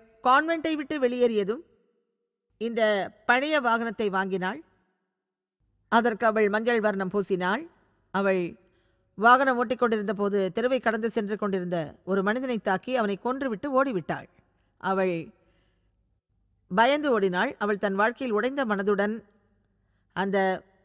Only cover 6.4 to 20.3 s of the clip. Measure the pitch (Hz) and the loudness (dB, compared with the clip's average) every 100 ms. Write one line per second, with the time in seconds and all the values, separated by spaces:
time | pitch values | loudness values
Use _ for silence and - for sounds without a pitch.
6.4 | 208 214 233 233 208 196 185 202 190 180 | 2 2 0 0 0 -2 -2 -4 -2 -2
7.4 | 180 233 330 _ _ _ _ 190 196 185 | 0 -2 -6 _ _ _ _ -2 0 0
8.4 | 170 - _ _ _ _ _ 190 233 254 | -2 -10 _ _ _ _ _ 2 6 6
9.4 | 269 240 233 254 233 220 202 196 202 202 | 6 0 -2 0 0 0 -2 -2 0 0
10.4 | 190 226 247 262 233 220 226 226 202 208 | 0 0 0 0 0 -2 -2 -2 -4 -4
11.4 | 208 190 175 175 143 - 180 196 196 247 | -2 -2 -2 -4 -4 -10 -4 0 0 -2
12.4 | 262 220 208 190 247 254 202 190 240 269 | -2 -2 -2 -2 0 -2 -2 -2 -4 -4
13.4 | 269 202 285 262 277 190 - 143 - _ | -4 -4 0 0 2 -2 -4 -8 -10 _
14.4 | _ _ _ _ 190 190 185 170 220 - | _ _ _ _ -2 0 0 -2 -8 -18
15.4 | _ _ _ _ _ _ _ _ _ _ | _ _ _ _ _ _ _ _ _ _
16.4 | _ _ _ 185 247 294 294 220 190 180 | _ _ _ 2 4 4 2 2 2 0
17.4 | 226 - 208 202 202 196 226 - 254 208 | -2 -2 -4 -2 -2 0 0 -2 -2 0
18.4 | 247 277 233 202 202 202 208 226 - _ | 0 -2 -2 0 0 0 0 -4 -14 _
19.4 | _ _ _ _ _ _ _ 175 196 | _ _ _ _ _ _ _ -6 -2